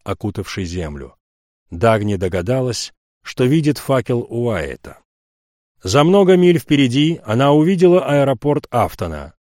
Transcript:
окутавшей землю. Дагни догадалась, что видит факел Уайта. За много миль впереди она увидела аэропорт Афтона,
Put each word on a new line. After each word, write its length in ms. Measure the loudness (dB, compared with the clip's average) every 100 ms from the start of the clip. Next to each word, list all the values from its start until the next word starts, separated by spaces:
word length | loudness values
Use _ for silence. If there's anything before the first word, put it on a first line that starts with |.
окутавшей 640 | -10 -8 -8 -8 -10 -8 -8
землю. 500 | -8 -10 -10 -16 _ _ _ _ _ _
Дагни 440 | 0 2 2 0 -2
догадалась, 760 | -2 -4 -2 -2 -2 -6 -10 _ _ _
что 220 | -14 -2 0
видит 320 | 2 0 -2
факел 480 | -2 -2 -2 -4 -4
Уайта. 720 | -6 -4 -4 -6 -10 -16 -20 _ _ _ _ _ _ _ _
За 220 | -2 2
много 320 | 4 4 4 4
миль 240 | 4 2
впереди 600 | 2 2 2 2 0 -2
она 300 | -2 0 4
увидела 520 | 4 4 4 4 4 2
аэропорт 640 | 0 0 -2 -2 -2 -2
Афтона, 640 | -2 -2 -4 -10 -10 -14 _